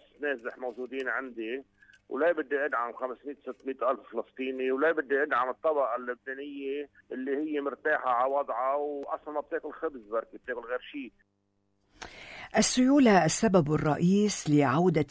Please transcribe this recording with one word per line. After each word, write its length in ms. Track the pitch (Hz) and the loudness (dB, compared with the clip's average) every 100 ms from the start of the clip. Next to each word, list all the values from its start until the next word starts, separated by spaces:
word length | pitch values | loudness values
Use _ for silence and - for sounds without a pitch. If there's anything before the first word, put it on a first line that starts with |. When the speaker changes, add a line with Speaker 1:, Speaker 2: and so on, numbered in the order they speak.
| _ - | _ -8
Speaker 1:
نازح 360 | 143 127 117 - | -6 -6 -8 -8
موجودين 500 | 127 117 123 135 131 | -8 -8 -8 -6 -4
عندي؟ 560 | 113 135 117 110 131 - _ _ - - | -4 -6 -8 -8 -8 -10 _ _ -20 -8
وليه 220 | 127 165 | 0 2
بدي 340 | 156 131 139 147 | 2 -2 -2 -2
أدعم 280 | 127 120 | -2 -4
خمسمية، 440 | - 127 113 143 139 | -6 -8 -8 -12 -12
ستمية 500 | 131 - 131 131 123 | -14 -10 -10 -2 -2
ألف 80 | 123 - | -2 -6
فلسطيني؟ 600 | 113 - - 131 131 131 | -10 -8 -8 -6 -4 -2
وليه 200 | 131 156 | 0 2
بدي 320 | 156 131 135 | 0 0 0
أدعم 260 | 151 123 127 | 0 0 -2
الطبقة 460 | - 160 147 123 123 | -2 0 2 0 -2
اللبنانية 960 | 123 123 135 135 147 139 139 143 143 _ - | -6 -10 -10 -12 -12 -10 -6 -6 -8 _ -12
اللي 260 | 127 131 139 | -6 -4 -2
هي 240 | 156 147 | -2 -4
مرتاحة 480 | 139 127 156 139 127 | -4 -4 -2 0 2
على 220 | 120 131 | 0 2
وضعها 440 | 139 135 117 131 143 | 0 -2 -4 -2 -2
وأصلا 580 | 147 143 139 156 156 | -4 -6 -8 -10 -8
ما 60 | 151 | -8
بتاكل 320 | - 160 151 | -6 -6 -8
خبز، 360 | - 160 135 104 | -8 -8 -8 -6
بركي 260 | 113 - 107 | -6 -6 -10
بتاكل 220 | - 117 | -10 -10
غير 200 | 117 123 | -6 -8
شيء؟ 320 | - 147 123 - _ _ _ _ _ _ _ - - - - - - - | -8 -12 -12 -16 _ _ _ _ _ _ _ -18 -18 -18 -18 -18 -4 2
Speaker 2:
السيولة 680 | - - 254 285 240 190 160 | 4 6 6 8 8 8 6
السبب 480 | - 220 185 151 | 4 4 4 4
الرئيس 760 | 156 156 147 175 202 208 - - | 2 2 2 4 4 2 0 2
لعودة 560 | 147 135 143 180 165 147 | 4 4 4 4 2 2